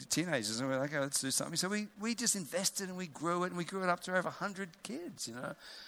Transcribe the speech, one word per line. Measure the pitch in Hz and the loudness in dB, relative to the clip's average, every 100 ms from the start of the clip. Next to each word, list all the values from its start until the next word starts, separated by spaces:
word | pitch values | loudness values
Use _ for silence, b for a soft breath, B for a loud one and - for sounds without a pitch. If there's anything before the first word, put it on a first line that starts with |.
| 123 | 0
teenagers, | - 175 143 104 113 | 0 4 2 2 0
and | 135 | 2
we | |
were | 135 | 2
like, | 143 | 2
"Okay, | 151 | 2
let's | 139 - | 2 2
do | 135 | 2
something." | - 143 160 | 0 0 0
So | 180 | 2
we, | 208 208 - | 0 -2 -4
we | 220 233 | -2 2
just | 233 202 | 2 2
invested | 147 170 190 - 190 | 0 0 0 0 -4
and | 185 | -4
we | 180 | -6
grew | 127 156 175 | -2 0 2
it, | 180 | 2
and | 180 | 0
we | 165 | -2
grew | 190 | 0
it | 185 | 2
up | 175 | 2
to | - 185 | 4 2
over | 165 | 2
a | |
hundred | - 196 185 196 - | -2 -4 -2 -6 -8
kids, | - 330 349 180 - | -8 -6 -6 -6 -8
you | 117 | -4
know. | 131 - B B | -6 -6 B B